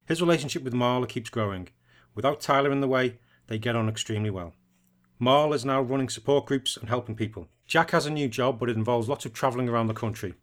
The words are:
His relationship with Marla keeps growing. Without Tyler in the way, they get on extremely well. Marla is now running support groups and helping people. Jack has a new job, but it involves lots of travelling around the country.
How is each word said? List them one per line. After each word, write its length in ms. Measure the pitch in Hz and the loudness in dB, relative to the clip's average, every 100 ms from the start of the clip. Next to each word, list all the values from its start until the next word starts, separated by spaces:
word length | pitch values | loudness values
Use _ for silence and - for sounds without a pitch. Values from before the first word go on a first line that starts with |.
| - | -4
His 140 | 165 | 0
relationship 420 | 170 165 139 170 | 2 2 0 -6
with 120 | 131 | -4
Marla 340 | 123 123 123 123 | 0 0 0 -2
keeps 220 | 127 110 | -6 -6
growing. 380 | 120 104 95 90 _ _ _ _ | -2 -2 -4 -10 _ _ _ _
Without 260 | - 127 151 | -2 0 0
Tyler 280 | - 139 143 | 2 4 4
in 100 | 139 | 2
the 40 | 135 | 2
way, 300 | 131 127 117 _ _ - | 2 0 -2 _ _ -8
they 120 | 110 | -4
get 160 | 120 | 0
on 140 | 117 110 | 0 0
extremely 420 | 110 - 107 107 | -2 -4 -2 -2
well. 220 | 92 85 - _ _ _ _ _ - | -4 -8 -14 _ _ _ _ _ -2
Marla 340 | 123 139 151 | 4 6 6
is 100 | 147 | 0
now 160 | 127 135 | 0 0
running 300 | 123 135 127 | 0 0 -2
support 340 | - - 143 139 | -4 2 2 2
groups 300 | 139 - - | -2 -2 -6
and 120 | 110 | -4
helping 260 | 123 117 110 | -4 -4 -4
people. 320 | 107 104 82 _ - | -6 -6 -16 _ -2
Jack 260 | 165 165 | 2 4
has 120 | 170 | 2
a 60 | 147 | 0
new 180 | 151 139 | -2 -2
job, 300 | 113 127 120 | 0 0 0
but 80 | 120 | -2
it 80 | 110 | 0
involves 320 | 110 120 113 | 2 0 0
lots 160 | 139 | -4
of 80 | 135 | -6
travelling 360 | 110 135 120 123 | -2 -2 0 0
around 180 | 117 113 | 2 0
the 80 | |
country. 400 | 110 113 107 98 - | -2 -4 -4 -8 -10